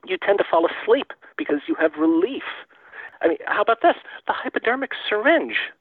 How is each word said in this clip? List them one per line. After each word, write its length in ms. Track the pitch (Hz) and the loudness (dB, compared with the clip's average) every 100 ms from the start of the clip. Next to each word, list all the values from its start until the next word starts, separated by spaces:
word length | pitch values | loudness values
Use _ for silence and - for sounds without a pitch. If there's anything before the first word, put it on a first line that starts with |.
| 175 | -6
you 100 | 185 | -4
tend 220 | - 202 | 0 0
to 60 | |
fall 220 | - 170 165 | 2 2 2
asleep 460 | - - 262 - - - - | -2 2 2 2 -14 -18 -10
because 240 | 151 147 - | -4 -4 -4
you 80 | 160 | 0
have 160 | 160 151 | 0 2
relief. 480 | 160 165 202 269 - - - _ - - - - | 2 4 2 -2 -10 -14 -18 _ -20 -18 -18 -2
I 60 | - | -2
mean, 100 | 160 - | 0 -2
how 160 | 202 | -2
about 180 | 208 233 | 0 4
this? 140 | 339 - - - - | 4 2 -6 -14 -6
The 60 | |
hypodermic 600 | - 262 - - 254 262 - - | -6 -4 -2 -2 -2 -4 -6 -4
syringe 480 | 208 247 330 127 104 - - | 0 4 4 2 -4 -6 -10